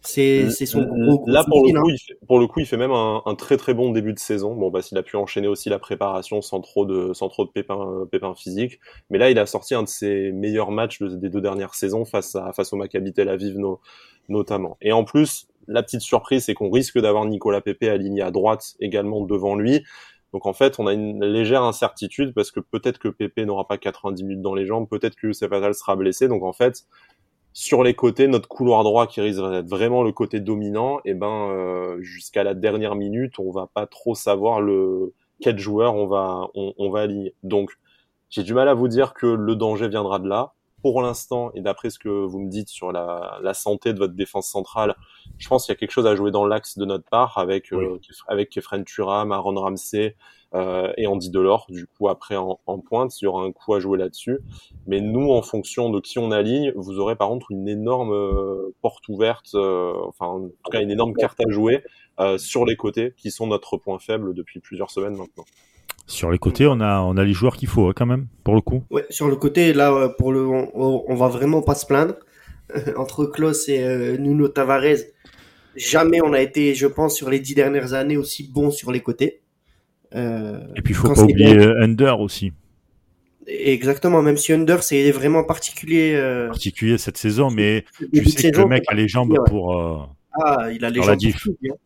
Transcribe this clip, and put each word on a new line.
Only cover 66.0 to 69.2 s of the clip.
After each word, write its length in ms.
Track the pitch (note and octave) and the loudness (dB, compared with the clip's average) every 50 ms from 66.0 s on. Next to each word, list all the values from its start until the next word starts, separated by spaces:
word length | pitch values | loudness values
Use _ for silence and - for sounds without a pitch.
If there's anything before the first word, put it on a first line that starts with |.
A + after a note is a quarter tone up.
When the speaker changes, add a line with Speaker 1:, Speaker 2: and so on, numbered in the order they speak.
| - _ | -16 _
Speaker 3:
Sur 240 | - - - E2 F2 | -10 -6 0 0 0
les 60 | F2+ | 2
côtés, 280 | - F#2+ F2 - C#3 | 2 0 2 4 4
on 140 | D3 C#3 A#2 | 4 4 4
a, 200 | G#2+ G#2 G2+ G2 | 0 0 2 0
on 160 | F#2 F2+ F#2+ | 0 0 2
a 60 | F#2+ G2 | 2 2
les 100 | G2+ G2+ | 2 2
joueurs 240 | F2+ G#2+ B2+ - | 2 2 0 0
qu'il 120 | - - - | 0 -8 -2
faut, 180 | - - G2+ | 2 2 2
hein, 60 | F2+ F#2+ | 2 2
quand 120 | - A#2+ | 0 0
même, 200 | A#2+ B2 C3 C3+ A#2+ - _ _ | 0 0 -2 -4 -8 -14 _ _
pour 140 | - G#2 | 2 2
le 40 | A2 | 2
coup. 220 | - - B2 C3 B2+ - | 2 2 -4 -4 -4 -4
Speaker 1:
Ouais, 160 | - C#3+ C#3+ - | -4 -4 -4 -4
sur 200 | - - | -6 -2